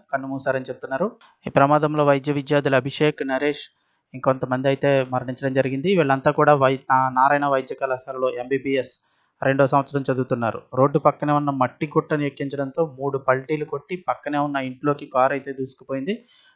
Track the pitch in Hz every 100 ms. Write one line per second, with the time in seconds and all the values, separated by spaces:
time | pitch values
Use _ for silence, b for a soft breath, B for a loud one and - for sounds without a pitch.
0 | - 135 135 135 135 131 131 123 127 135
1 | 208 - b b - 143 139 151 151 151
2 | 143 139 143 143 139 147 139 131 135 -
3 | 151 - 135 131 147 147 - _ _ _
4 | _ 131 131 131 127 127 135 135 143 135
5 | 131 127 127 131 139 131 127 135 170 190
6 | 139 135 151 147 147 143 131 131 - 131
7 | 131 127 139 143 143 135 127 139 135 127
8 | - 131 131 123 127 135 135 135 123 -
9 | _ _ _ - 135 135 135 143 135 143
10 | 135 127 127 123 113 - - 127 143 147
11 | 147 - 147 147 143 135 127 - 156 156
12 | 151 151 143 139 139 139 135 165 160 131
13 | 139 135 135 131 131 151 151 143 - 185
14 | - 123 147 147 147 139 131 127 147 143
15 | 151 131 131 139 139 131 131 - 131 135
16 | 143 233 _ b b